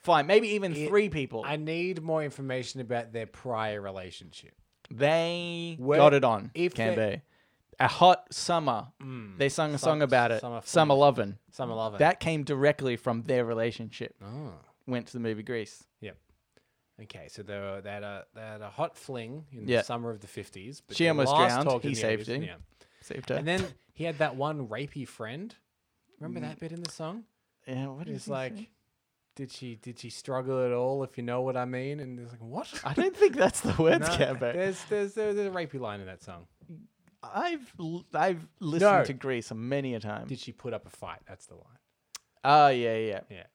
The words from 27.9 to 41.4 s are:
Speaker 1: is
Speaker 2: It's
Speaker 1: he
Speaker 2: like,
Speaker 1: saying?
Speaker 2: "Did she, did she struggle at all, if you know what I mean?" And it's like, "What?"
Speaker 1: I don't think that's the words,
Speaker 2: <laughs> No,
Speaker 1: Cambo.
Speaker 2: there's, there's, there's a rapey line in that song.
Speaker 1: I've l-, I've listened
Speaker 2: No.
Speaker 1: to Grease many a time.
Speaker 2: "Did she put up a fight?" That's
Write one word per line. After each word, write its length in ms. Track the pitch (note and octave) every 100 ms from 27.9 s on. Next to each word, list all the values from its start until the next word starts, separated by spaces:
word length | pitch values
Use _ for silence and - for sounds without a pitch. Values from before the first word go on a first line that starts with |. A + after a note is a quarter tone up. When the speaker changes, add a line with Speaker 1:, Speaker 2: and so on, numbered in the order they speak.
| C3+ E3
Speaker 1:
is 80 | C#3
Speaker 2:
It's 100 | C#3
Speaker 1:
he 60 |
Speaker 2:
like, 220 | C3+ C3 G#2+
Speaker 1:
saying? 120 | A3+ _ _ _ _ _ _ -
Speaker 2:
"Did 160 | C3
she, 240 | - B2 A2+
did 240 | - A#2
she 100 | A#2+
struggle 560 | - - C3 B2+ C3 B2+
at 60 |
all, 320 | A#2+ B2+ C#3
if 120 | C3 -
you 80 |
know 180 | A#2+ B2+
what 120 | C3 B2+
I 100 | B2
mean?" 340 | B2+ C3+ D3
And 200 | B2+ B2
it's 120 | A#2
like, 100 | A#2
"What?" 400 | A2+ D3 D#4 -
Speaker 1:
I 120 | - D3+
don't 200 | F#4 F4+
think 200 | G4+ C4+
that's 260 | - -
the 140 | - -
words, 200 | D#3+ -
Speaker 2:
<laughs> 80 | D#3
No, 80 | F3
Speaker 1:
Cambo. 360 | C3+ B2+ B2
Speaker 2:
there's, 300 | E3+ F#3+ F3+ -
there's, 280 | G#3 G3+
there's 240 | A3 G#3+ G3+
a 140 | G3+
rapey 280 | F3+ D#3 C#3
line 200 | A#2 G#2
in 80 | F#2+
that 160 | F#2
song. 240 | - F2 E2+ _ - D#3 - _ _ _
Speaker 1:
I've 500 | - G3+ E4+ E4 A#3+ -
l-, 260 | E3 E3+ - D#3
I've 320 | F3+ F3 E3 _
listened 320 | D#3+ E3 G3+
Speaker 2:
No. 120 | F#3+
Speaker 1:
to 100 | B2+
Grease 380 | C3 C3+ B2 -
many 400 | A2+ A#2+ C#3 C3+
a 60 | A2+
time. 260 | G#2+ G#2+ A#2+
Speaker 2:
"Did 120 | C3+
she 120 | -
put 220 | - B2
up 140 | A2 G2
a 20 |
fight?" 300 | - F#2 E2+ -
That's 180 | F#2+